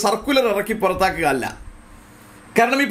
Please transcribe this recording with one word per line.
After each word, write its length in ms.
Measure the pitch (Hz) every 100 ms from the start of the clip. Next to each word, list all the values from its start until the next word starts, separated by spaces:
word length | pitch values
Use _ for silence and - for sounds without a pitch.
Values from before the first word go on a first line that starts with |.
സർക്കുലർ 420 | 208 214 - 269 240
ഇറക്കി 220 | 202 - 214
പുറത്താക്കുക 440 | 185 180 190 156 156
അല്ല. 100 | 135 107 - - - - - - - - - - -
കാരണം 240 | 233 269
ഈ 40 | 269